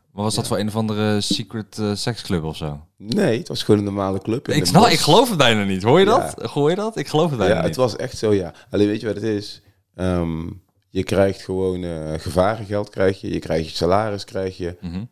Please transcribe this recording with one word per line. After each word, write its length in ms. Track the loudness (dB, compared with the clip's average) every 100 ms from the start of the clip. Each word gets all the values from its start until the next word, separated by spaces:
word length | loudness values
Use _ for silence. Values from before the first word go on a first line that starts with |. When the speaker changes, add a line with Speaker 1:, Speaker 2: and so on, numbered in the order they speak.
| _
Speaker 1:
Maar 120 | -6
was 100 | -2
dat 100 | -2
Speaker 2:
Ja. 60 | -2
Speaker 1:
voor 80 | -2
een 100 | -2
of 80 | -2
andere 440 | -2 0 0 0
secret, 580 | 0 -4 -4 -10 -10 -4
eh, 160 | -4
seksclub 500 | -2 -4 -6 -4 -4
of 120 | -4 -6
zo? 300 | -8 -8 -14 _
Speaker 2:
Nee, 420 | -4 0 2 0
het 100 | -4
was 140 | -4
gewoon 160 | 2 4
een 60 | 2
normale 340 | -2 -2 -2
club 280 | -2 -4 0
in 40 |
Speaker 1:
Ik 40 | 0
Speaker 2:
Den 100 | 4
Speaker 1:
snap, 140 | 6
Speaker 2:
Bosch. 120 | 6
Speaker 1:
ik 60 | 6
geloof 280 | 6 6 6
het 100 | 4
bijna 260 | 4 4
niet. 180 | 2 0
Hoor 160 | 4 6
je 60 |
dat? 300 | 6 4 0 -6
Speaker 2:
Ja. 100 | -6
Speaker 1:
Hoor 220 | 0 0
je 60 | 0
dat? 200 | -2 -6
Ik 120 | -2
geloof 200 | 0 0
het 80 | 2
bijna 160 | 2
Speaker 2:
Ja, 40 | 2
Speaker 1:
niet. 80 | 0
Speaker 2:
het 80 | 0
was 200 | 0 0
echt 200 | -8 -4
zo, 140 | 0
ja. 200 | 0 0 -10 -4
Alleen 160 | 2 2
weet 140 | 2
je 60 | -4
wat 80 | -4
het 80 |
is? 380 | -4 -4 -6 -16 _ _ _
Ehm, 520 | -6 -2 0 -2 -4 -8 -12 _ _ _
je 140 | -6
krijgt 360 | -2 2 2 0
gewoon, 420 | -6 -4 -2 -4
eh, 280 | -6 -6 -6 -8
gevarengeld, 720 | -2 0 2 0 -4 -6 -6
krijg 300 | 0 0 0
je. 80 | -4
Je 60 | -6
krijgt 320 | -2 -4 -4
je 60 | -2
salaris, 480 | 0 2 0 -6
krijg 320 | -8 -6 -6 -6
je. 200 | -10 -8
Speaker 1:
Mhm. 240 | -10 -10 -10